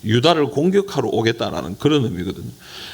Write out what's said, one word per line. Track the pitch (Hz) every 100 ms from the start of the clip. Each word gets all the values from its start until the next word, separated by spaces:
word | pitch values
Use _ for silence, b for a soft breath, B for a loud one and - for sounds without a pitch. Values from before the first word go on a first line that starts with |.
유다를 | 107 117 147 165 143
공격하러 | 143 170 196 190 143 117
오겠다라는 | 113 113 113 104 - 76 95
그런 | 147 151
의미거든요. | 113 87 90 - 90 - B B B